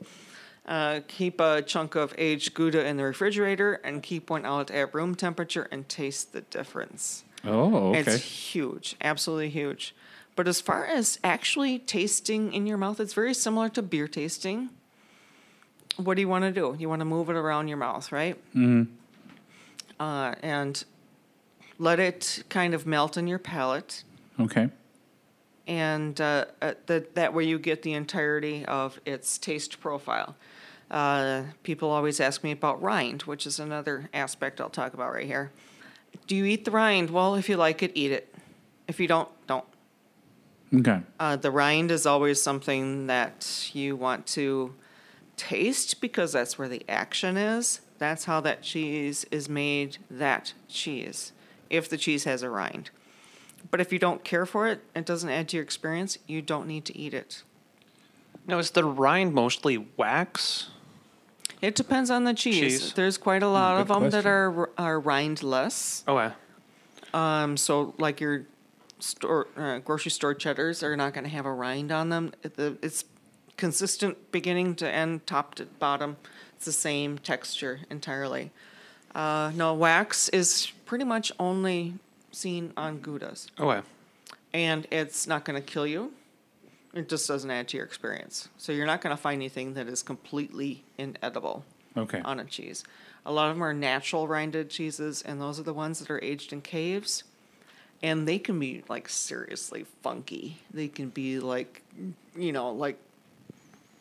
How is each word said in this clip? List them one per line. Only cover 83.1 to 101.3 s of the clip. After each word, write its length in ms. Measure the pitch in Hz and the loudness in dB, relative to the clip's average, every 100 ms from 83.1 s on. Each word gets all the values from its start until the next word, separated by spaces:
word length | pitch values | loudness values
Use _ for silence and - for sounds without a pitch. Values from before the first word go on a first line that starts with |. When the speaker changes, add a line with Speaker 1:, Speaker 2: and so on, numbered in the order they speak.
| 143 - - - - | -10 -10 -12 -14 -2
Speaker 3:
Okay. 280 | 147 104 - - _ _ - - - | 0 0 -2 -20 _ _ -20 -20 -6
Speaker 1:
And 320 | 165 165 156 156 | -2 0 0 0
it's 360 | 160 151 - - | -2 -2 -4 -2
not 180 | 151 | -2
gonna 160 | 151 139 | -2 -6
kill 260 | 139 156 147 | -4 -2 -2
you. 260 | 160 262 - _ _ _ _ - _ _ | -2 -6 -10 _ _ _ _ -20 _ _
It 160 | 175 156 | -8 -4
just 180 | 156 - | -2 -2
doesn't 220 | 139 131 | -2 -2
add 180 | 123 123 | -4 -4
to 80 | 131 | -8
your 100 | - | -8
experience. 600 | - 113 - - - - - | -8 -6 -6 -8 -12 -14 -14
So 160 | - | -6
you're 140 | 143 151 | -2 0
not 140 | 165 | 0
gonna 160 | 170 147 | -2 -2
find 220 | 147 139 | -2 -2
anything 340 | 131 131 131 | -4 -6 -8
that 120 | 135 120 | -6 -6
is 140 | 127 | -6
completely 800 | - 127 - 143 147 117 139 - - - | -6 -10 -6 -6 -6 -6 -6 -8 -14 -10
inedible 680 | 135 - 120 113 65 - - _ _ 117 | -10 -6 -6 -4 -6 -8 -12 _ _ -6
Speaker 2:
Okay. 240 | 110 95 | -4 -4
Speaker 1:
on 140 | 87 131 | -4 -6
a 40 | |
cheese. 380 | - - - - - - - - | -8 -12 -12 -14 -14 -20 -20 -16
A 80 | - | -4
lot 180 | 151 151 | 0 2
of 60 | 165 | 2
'em 60 | |
are 100 | 160 | -2
natural 520 | 147 139 135 - 165 156 | 0 0 0 0 -2 0
rinded 440 | 156 156 160 151 | -2 -2 -4 -6
cheeses, 520 | - 156 151 151 143 | -6 -6 -4 -6 -6
and 180 | - 143 | -8 -8
those 200 | 143 147 | -6 -6
are 20 | |
the 120 | 160 | -8
ones 240 | 151 156 160 | -6 -6 -6
that 100 | 143 | -6
are 120 | 147 | -6
aged 300 | 120 143 - | -6 -8 -8
in 100 | 147 | -12
caves. 600 | - 165 170 196 208 - - _ _ _ - - - - | -8 -4 -2 -4 -4 -6 -8 _ _ _ -20 -20 -20 -6
And 240 | 160 156 156 | -2 0 0
they 120 | 190 | -2
can 200 | - 175 | 0 -2
be, 240 | 135 123 - | -2 -6 -8
like, 200 | 117 - | -8 -6
seriously 720 | - - 123 117 - - 113 107 _ | -6 -4 -8 -10 -10 -10 -12 -14 _
funky. 560 | 127 120 131 - 139 160 - | -8 -8 -10 -12 -12 -14 -14
They 160 | 151 147 | -8 -8
can 220 | 143 131 | -8 -10
be, 280 | 143 131 | -6 -6